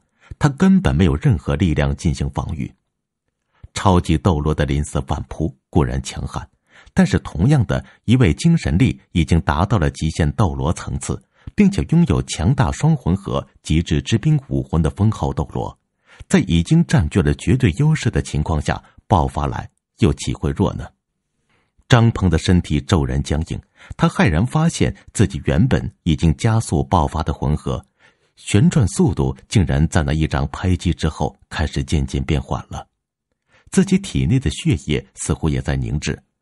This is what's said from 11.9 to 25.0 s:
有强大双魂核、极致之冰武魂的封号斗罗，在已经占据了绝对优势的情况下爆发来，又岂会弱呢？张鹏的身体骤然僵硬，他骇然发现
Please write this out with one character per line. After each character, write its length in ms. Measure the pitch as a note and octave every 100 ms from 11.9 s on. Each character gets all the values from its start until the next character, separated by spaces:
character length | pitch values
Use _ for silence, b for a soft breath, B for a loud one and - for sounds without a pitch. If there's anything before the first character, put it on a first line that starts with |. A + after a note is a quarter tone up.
| E3 E3+
有 180 | C2+
强 320 | - - F2+ C3+
大 160 | F2
双 240 | - D3+ D#3
魂 180 | D#2+
核、 320 | - - C2+ - b
极 200 | - D#2+
致 180 | E2 D2
之 160 | - A2+
冰 220 | D#3 D3+ -
武 160 | C#2
魂 180 | - E2
的 80 | D#2
封 220 | - G#2+
号 200 | - C#2
斗 160 | C2+ D2
罗， 240 | - G1+ - _ _ b b b
在 120 | F#3+ -
已 160 | E2+
经 220 | E2+ E3 -
占 220 | C#3+ D2+
据 120 | G2+
了 120 | D2 C#2+
绝 200 | E2 B2+
对 160 | G2+ -
优 160 | D3+
势 160 | D#3 B2
的 120 | D#2
情 200 | - D2+
况 180 | D2+ D#2
下 220 | D#2 - b b -
爆 200 | F#2+ C2+
发 180 | - C#2
来， 240 | - - _ _ -
又 120 | E2
岂 200 | C#2 -
会 180 | B1 D2+
弱 220 | C#2 G2
呢？ 160 | - - _ _ _ _ _ _ _ _ _ -
张 240 | B2 A2+
鹏 180 | - F#2
的 80 | D#2
身 240 | - F2+
体 200 | - D2
骤 240 | - E2+ C2
然 160 | C#2
僵 180 | C2+ D2+ E2
硬， 140 | - - B B B
他 140 | E3
骇 180 | - C#3+
然 180 | D2+ B2+
发 220 | D#3 E3
现 280 | - E2+ B